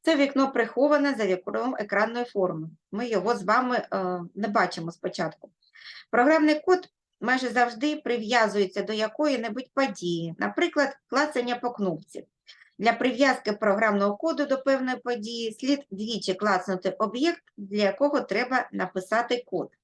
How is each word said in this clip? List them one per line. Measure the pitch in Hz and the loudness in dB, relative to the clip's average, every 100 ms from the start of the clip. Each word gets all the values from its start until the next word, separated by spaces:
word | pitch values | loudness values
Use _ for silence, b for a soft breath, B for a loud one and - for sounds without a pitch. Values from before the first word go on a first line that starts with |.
Це | - 311 | 2 2
вікно | 277 269 269 | 2 2 0
приховане | 247 220 - 294 294 285 226 | 0 -2 2 4 4 2 0
за | 196 | 0
вікном | 185 - 214 240 254 | 0 -2 -4 -4 -4
екранної | 208 202 220 240 240 | -2 0 0 -2 -4
форми. | 202 180 160 160 - _ | 0 0 -2 -8 -14 _
Ми | 202 240 | -6 -2
його | 208 190 240 | 0 0 -2
з | |
вами, | 190 226 254 240 | 2 2 2 -2
е, | - 190 185 180 175 - | -2 -4 -2 -4 -8 -6
не | 208 | -2
бачимо | 208 180 180 165 | 0 0 -2 -10
спочатку. | - 185 180 160 - - _ B B B B B | -8 -8 -4 -6 -8 -20 _ B B B B B
Програмний | 226 262 311 302 302 | 2 4 6 4 2
код | 370 359 - _ _ _ | 2 2 0 _ _ _
майже | 226 254 254 | -2 0 0
завжди | 226 240 220 294 302 | 2 0 0 -2 -2
прив'язується | - 240 214 240 214 202 190 202 | -4 -4 0 2 2 2 0 -2
до | 196 | -4
якої-небудь | 214 220 220 302 254 226 220 254 | -2 -2 0 0 0 -2 -8 -6
події, | - 269 196 175 170 165 165 | -2 -2 -2 -4 -4 -4 -4
наприклад, | 202 311 339 302 277 - _ | -4 0 0 2 0 -2 _
клацання | 247 302 269 240 240 | 0 0 -2 -2 -4
по | 247 | -4
кнопці. | 240 190 160 - - - _ _ B B - | -2 -4 -4 -12 -18 -18 _ _ B B 0
Для | 214 | 0
прив'язки | 226 254 226 277 - 214 | 2 0 4 2 2 -2
програмного | 208 214 196 220 202 202 208 | 0 2 4 4 4 2 0
коду | 320 285 277 | -2 0 0
до | 269 | 0
певної | 277 269 254 247 | 2 0 0 -4
події | 240 240 208 233 226 | -4 -6 -6 -6 -6
слід | 220 262 277 - | -4 0 0 -2
двічі | 190 214 214 180 | -8 -6 -4 -4
клацнути | 185 208 185 - 180 190 | -2 2 0 0 -2 -4
об'єкт, | - 208 233 330 339 _ - | -2 -4 0 0 -2 _ -18
для | 196 208 | -6 0
якого | 196 196 285 285 | 0 2 2 2
треба | - 202 247 254 - | 0 -2 0 -2 -2
написати | 202 180 185 185 220 240 247 - | -6 -4 -6 0 0 2 -2 -2
код. | 180 139 _ | -6 -6 _